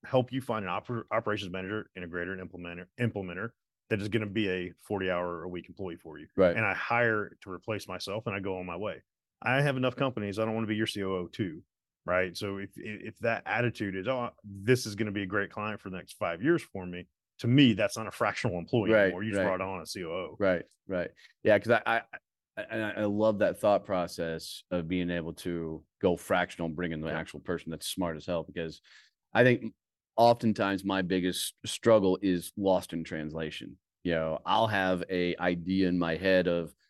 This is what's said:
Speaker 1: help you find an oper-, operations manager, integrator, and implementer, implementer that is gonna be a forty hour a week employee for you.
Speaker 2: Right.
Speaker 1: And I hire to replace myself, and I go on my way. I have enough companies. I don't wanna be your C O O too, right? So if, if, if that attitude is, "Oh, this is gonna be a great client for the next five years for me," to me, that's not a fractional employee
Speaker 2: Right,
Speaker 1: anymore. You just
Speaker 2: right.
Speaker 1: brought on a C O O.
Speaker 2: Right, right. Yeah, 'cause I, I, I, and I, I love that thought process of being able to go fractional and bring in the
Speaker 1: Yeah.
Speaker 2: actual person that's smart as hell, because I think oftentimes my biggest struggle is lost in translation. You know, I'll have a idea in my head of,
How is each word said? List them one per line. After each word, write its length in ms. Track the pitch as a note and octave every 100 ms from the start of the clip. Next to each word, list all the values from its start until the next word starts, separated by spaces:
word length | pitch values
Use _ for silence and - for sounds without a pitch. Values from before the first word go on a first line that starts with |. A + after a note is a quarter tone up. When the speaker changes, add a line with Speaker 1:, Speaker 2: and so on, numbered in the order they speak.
Speaker 1:
help 280 | - C3 B2
you 80 | C3
find 240 | B2 A2
an 60 | F#2
oper-, 340 | F#2+ - A#2 -
operations 400 | A2 A2 G#2 G2
manager, 400 | F#2+ F#2+ G#2+ G2+ F#2+
integrator, 400 | F2+ F2 F2 F#2+
and 100 | F#2
implementer, 380 | F#2 F2 F2 F2+ -
implementer 500 | A#2+ G#2 F#2+ F2 A#2 - _ _ _
that 100 | G#2+
is 80 | G#2
gonna 180 | A2 G#2+
be 220 | G2 G2+
a 240 | F#2 F2+ - -
forty 240 | G2+ F#2
hour 320 | F2 F2 E2+
a 60 | F2
week 200 | F2+ -
employee 280 | - F#2+ E2
for 220 | D#2+ D2+
you. 100 | D#2 -
Speaker 2:
Right. 200 | F#2 E2+
Speaker 1:
And 80 |
I 100 | G#2+
hire 640 | F#2 - A#2+ A#2 G#2+ G2+ -
to 80 | G#2
replace 380 | F2+ - G#2 -
myself, 380 | F#2 - G#2 A2
and 100 | G2
I 20 |
go 180 | G2 F#2
on 80 | F2+
my 100 | F2
way. 260 | G#2 D2 - _ _ _
I 180 | - C3
have 140 | D3 C3
enough 200 | B2+ -
companies. 420 | C#3 A#2 G2+ G2
I 60 |
don't 100 | A2
wanna 120 | A2 A2
be 80 | G#2+
your 100 | A2
C 160 | G#2
O 80 | F#2+
O 160 | F#2 F2
too, 360 | - F#2+ D#2 - _ _ _
right? 320 | - F2+ F#2 F2
So 220 | G2+ G2
if, 120 | G2 -
if, 240 | G#2+ G#2 A2
if 40 | -
that 220 | A#2 A2+ -
attitude 500 | A2 A#2+ - G2+ F#2+
is, 100 | G2
"Oh, 240 | C3 A#2+ -
this 420 | G#2 G2 G2+ B2 A2
is 80 |
gonna 160 | G2+ G#2+
be 120 | G2+
a 40 | G2
great 240 | G2+ G2
client 300 | - G#2+ G#2
for 100 | G2
the 60 | F#2
next 160 | -
five 300 | - F#2 E2+
years 200 | C3 D3
for 240 | - G2 F2+
me," 200 | F2 F2+ _ _ _
to 100 | A#2
me, 240 | C3 C3+
that's 240 | G2+ G#2 -
not 100 | G#2+
a 40 |
fractional 460 | - A2 - A2+ F2
employee 320 | F2 B2 G#2
Speaker 2:
Right, 120 | A2
Speaker 1:
anymore. 180 | F#2+ F2+
You 80 | G#2+
just 80 | G2+
Speaker 2:
right. 80 | F#2+ F#2
Speaker 1:
brought 40 |
on 200 | F#2+ F#2+
a 60 | D#2
C 180 | G2+
O 60 | E2+
O. 260 | F2 E2 -
Speaker 2:
Right, 260 | G2 F2 - _ -
right. 240 | F#2 E2+ - - _
Yeah, 160 | - G2+
'cause 120 | A2+
I, 120 | A2+ A2+
I, 160 | A2+ - - - _ _ -
I, 60 | -
and 120 | A2+
I, 60 | G#2+
I 140 | F#2+
love 340 | G#2 G#2 A2 G#2
that 220 | G2 F2+
thought 240 | G#2+ G2 G2
process 800 | F#2 E2+ - E2 D#2+ - - -
of 160 | F2+ E2
being 200 | F2+ F2
able 240 | F2 D#2+
to 500 | D#2+ F#2 E2+ D#2+ D#2+ - _
go 140 | F#2+ E2+
fractional 500 | - F2+ F2 - E2
and 80 | D#2
bring 140 | F2
in 80 | D#2+
the 60 | D#2
Speaker 1:
Yeah. 120 | D#2
Speaker 2:
actual 200 | D#2+ D2+
person 300 | - F2 -
that's 160 | D#2+ -
smart 300 | - F2 D#2
as 100 | D#2
hell, 160 | E2+
because 400 | - E2+ E2 D2+ _ - _ _ _
I 120 | A2+
think 280 | B2+ A#2+ A2 - _ _ _ -
oftentimes 680 | A#2 A#2+ A#2 G#2 G2 G2
my 160 | G2 F#2+
biggest 540 | F2 F#2 F2+ F2+ - -
struggle 540 | - - A#2 A2 F#2+ F#2
is 300 | G2 F2+ - -
lost 360 | G2 F#2 -
in 120 | E2+
translation. 760 | E2 D#2+ D#2 D#2 D#2+ - - - _ _
You 120 | F2
know, 240 | E2 D#2+ D#2
I'll 220 | - G2+ A2+
have 380 | G2+ F#2 F2+ -
a 280 | F2+ F2 -
idea 500 | F2+ F2 E2+ F#2+ F#2
in 100 | F2+
my 200 | E2+ D#2+
head 320 | F#2+ F#2 F2
of, 260 | E2+ D#2+ -